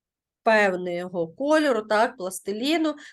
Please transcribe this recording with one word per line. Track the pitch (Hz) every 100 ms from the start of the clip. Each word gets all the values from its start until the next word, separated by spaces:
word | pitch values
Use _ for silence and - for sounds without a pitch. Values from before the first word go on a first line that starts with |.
| _ _ _ _
певного | 226 214 202 180 180 175 180 180 165
кольору, | - 285 311 294 220
так, | 214 214 240 -
пластиліну, | 180 - - 208 269 330 320 294 -